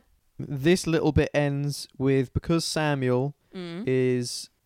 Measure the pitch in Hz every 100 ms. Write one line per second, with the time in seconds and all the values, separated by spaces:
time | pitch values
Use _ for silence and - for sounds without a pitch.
0 | _ _ _ - - 143 151 185 165 160
1 | 156 151 143 147 143 139 143 139 - -
2 | 135 135 123 - - 165 - 160 151 143
3 | 127 123 143 - _ 190 175 170 131 131
4 | 127 123 123 - - _